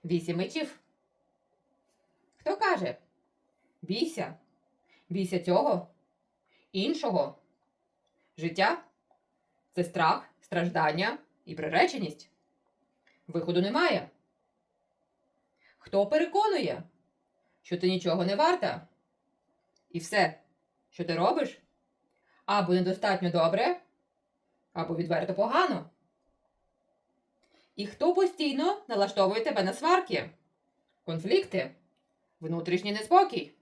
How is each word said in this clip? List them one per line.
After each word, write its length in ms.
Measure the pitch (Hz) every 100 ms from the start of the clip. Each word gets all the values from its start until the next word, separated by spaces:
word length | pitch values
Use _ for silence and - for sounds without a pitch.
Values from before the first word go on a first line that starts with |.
Вісім 320 | 170 170 165 170
мечів. 440 | 185 320 294 - _ _ _ _ _ _ _ _ _ _ _ _ _ _ _ _
Хто 200 | 302 392
каже: 400 | 403 330 170 - _ _ _ _ _ _ _ _
«Бійся, 520 | - 208 330 - 160 - _ _ _ _ _ _ _
бійся 300 | 180 185 180
цього, 500 | 180 180 285 190 - _ _ _ _ _ _ _ _
іншого»? 680 | 185 226 311 285 180 113 - _ _ _ _ _ _ _ _ _ -
Життя — 460 | 165 165 196 349 - _ _ _ _ _ _ _ _
це 140 | -
страх, 460 | 170 165 160 233 - _
страждання 800 | _ 175 175 165 156 156 208 262 _ _
і 100 | -
приреченість. 760 | 160 151 165 349 277 180 - - _ _ _ _ _ _ _ _ _ -
Виходу 360 | 170 170 175
немає. 480 | 190 269 339 202 - _ _ _ _ _ _ _ _ _ _ _ _ _ _ _ _ _
Хто 280 | - 196 202
переконує, 760 | 311 349 392 440 359 180 - - _ _ _ _ _ _ _
що 160 | - 175
ти 100 | 185
нічого 360 | 185 175 170
не 120 | 175 240
варта? 500 | 320 359 165 - - _ _ _ _ _ _ _ _ _ _
І 80 | 170
все, 420 | - 208 170 - _ _ _ _ _
що 140 | -
ти 100 | 170
робиш, 440 | 170 196 330 - - _ _ _ _ _ _ _ _ -
або 260 | 202 175
недостатньо 580 | 180 185 185 214 185 180
добре, 500 | 170 165 175 269 359 _ _ _ _ _ _ _ _ _
або 240 | 175 165 165
відверто 380 | 160 165 -
погано. 560 | 185 220 285 359 190 - _ _ _ _ _ _ _ _ _ _ _ _ _ _ _ _ _ _ -
І 100 | 202
хто 280 | - 311
постійно 680 | 359 381 - 294 262 330 415 -
налаштовує 560 | 214 196 202 190 220
тебе 180 | 233 208
на 100 | 190
сварки, 580 | - 320 370 359 185 - - _ _ _ _ _ _
конфлікти, 640 | - 165 185 381 - 190 175 - _ _ _ _ _ _
внутрішній 520 | 160 165 165 180 202
неспокій? 600 | 214 214 359 370 226 147 _